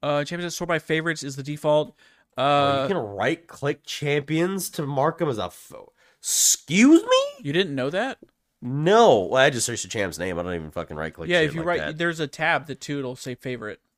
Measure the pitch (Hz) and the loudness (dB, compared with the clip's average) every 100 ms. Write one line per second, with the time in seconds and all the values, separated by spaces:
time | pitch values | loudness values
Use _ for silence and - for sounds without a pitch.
0 | 143 147 147 175 175 - 175 165 - 160 | -2 -2 -2 -6 -8 -8 -4 -4 0 -2
1 | 160 156 139 135 135 147 151 151 151 - | -2 -4 -8 -10 -10 -4 2 2 2 -8
2 | _ _ _ - 131 143 139 139 135 185 | _ _ _ -4 2 4 4 2 0 -2
3 | 110 101 110 165 _ - 147 147 - - | -4 -2 -2 -2 _ -8 -6 -6 -8 -8
4 | 147 147 143 156 175 196 175 - 143 143 | -2 -2 0 0 0 -2 -6 -6 -4 0
5 | 143 165 165 113 90 - - 58 - _ | 0 0 -4 -2 -6 -10 -20 -20 -20 _
6 | _ _ - - - - - 165 254 330 | _ _ -4 0 2 0 0 4 8 8
7 | 453 508 554 571 143 156 190 139 131 180 | 6 2 2 -6 -4 -2 -2 -2 -4 -4
8 | 254 247 - _ _ _ 123 135 156 214 | -6 -8 -18 _ _ _ -8 -2 4 8
9 | 226 120 90 131 135 127 - 113 95 113 | 8 8 4 4 4 2 -4 -6 -8 -4
10 | 98 80 92 87 87 87 78 87 82 78 | -4 -2 -4 -4 -4 -6 -8 -10 -10 -8
11 | 80 80 85 175 156 156 165 175 151 156 | -8 -8 -2 0 0 -2 -4 -4 -4 -4
12 | 170 165 147 - 160 156 151 131 - 143 | -6 -4 -8 -4 -2 -2 -4 -14 -8 -8
13 | 131 123 - 127 139 123 107 98 _ | -8 -10 -12 -10 -10 -10 -10 -14 _